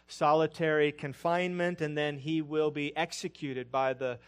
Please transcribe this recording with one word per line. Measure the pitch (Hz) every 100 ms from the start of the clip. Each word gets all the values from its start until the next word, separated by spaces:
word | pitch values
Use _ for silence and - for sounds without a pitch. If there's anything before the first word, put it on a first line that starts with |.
| -
solitary | - 151 156 156 160 160 151 147
confinement, | 147 143 127 170 175 180 180 175 175
and | 151 151
then | 147 143
he | 143 160
will | 147 156 151
be | 147 143 151
executed | 170 - 180 - 143 127 120
by | 131 131
the | 131 131 117